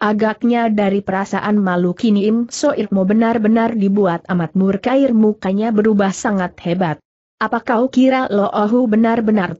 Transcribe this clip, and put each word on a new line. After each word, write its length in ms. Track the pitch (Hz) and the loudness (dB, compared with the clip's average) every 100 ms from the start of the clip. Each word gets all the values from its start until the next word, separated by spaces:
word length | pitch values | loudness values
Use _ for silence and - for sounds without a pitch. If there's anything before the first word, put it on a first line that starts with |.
Agaknya 640 | 214 214 220 214 233 240 233 | -2 0 -2 -2 0 0 0
dari 320 | 208 196 202 | 0 0 0
perasaan 640 | 196 190 190 196 208 208 | -2 -4 -4 -4 0 0
malu 320 | 190 180 175 | 0 0 0
kini 320 | 180 226 202 208 | 0 0 2 2
Im 240 | 226 240 | 0 -2
Soit 400 | - 294 - 214 | -2 -2 -2 -2
Mo 160 | 196 190 | 0 2
benar-benar 720 | 220 226 233 214 226 226 233 | 2 2 0 2 2 0 0
dibuat 480 | 196 202 190 170 - | 0 2 0 0 -2
amat 320 | 180 160 185 | -4 -2 0
murka. 400 | 190 196 240 269 | 0 0 0 0
Air 160 | 269 | 2
mukanya 560 | 226 214 214 185 196 226 | 4 2 0 -4 -2 0
berubah 400 | 214 214 202 196 | 0 2 2 0
sangat 480 | 185 240 202 180 - 175 | -2 -2 -2 -4 -6 -6
hebat. 320 | 170 175 151 _ _ _ _ | -2 -2 -4 _ _ _ _
"Apa 240 | 220 233 | -6 -4
kau 240 | 240 226 262 | -2 0 0
kira 400 | 254 262 262 262 | 2 2 2 -2
Lo 240 | 202 202 | -2 -2
Ohu 400 | - 208 247 254 | -2 0 0 0
benar-benar 640 | 214 226 233 220 214 175 165 | 2 2 0 0 0 -2 -4